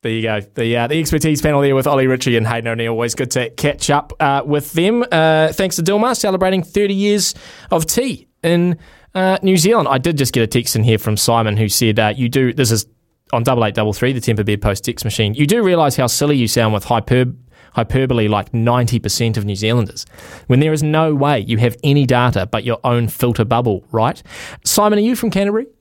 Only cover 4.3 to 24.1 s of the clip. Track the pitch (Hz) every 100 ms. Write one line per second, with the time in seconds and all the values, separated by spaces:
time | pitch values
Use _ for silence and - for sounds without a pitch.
4.3 | 139 139 147 - 165 185 240 247 165 160
5.3 | 156 156 156 190 180 175 208 240 233 202
6.3 | 185 185 190 170 202 202 196 202 208 190
7.3 | - - - - 165 160 - 262 135 _
8.3 | _ 165 175 175 160 - - _ 190 185
9.3 | 190 190 185 170 226 139 135 147 156 135
10.3 | 127 113 123 120 113 113 110 - 107 -
11.3 | 117 110 104 110 - 113 107 107 107 120
12.3 | 135 127 120 123 113 - _ _ _ _
13.3 | 117 117 123 110 107 107 101 123 131 117
14.3 | 107 104 104 107 98 - - 110 - 104
15.3 | 117 147 233 196 170 151 - 127 - 147
16.3 | 143 113 - 110 107 - 117 - 127 123
17.3 | - - _ - - 113 131 131 120 107
18.3 | 104 - 117 117 123 117 117 101 - 117
19.3 | 110 101 98 110 120 104 - - - -
20.3 | - - 123 156 156 151 156 160 147 143
21.3 | 139 104 110 120 117 147 143 127 123 123
22.3 | 101 92 110 120 113 127 120 113 - 123
23.3 | 117 107 117 123 95 - 113 113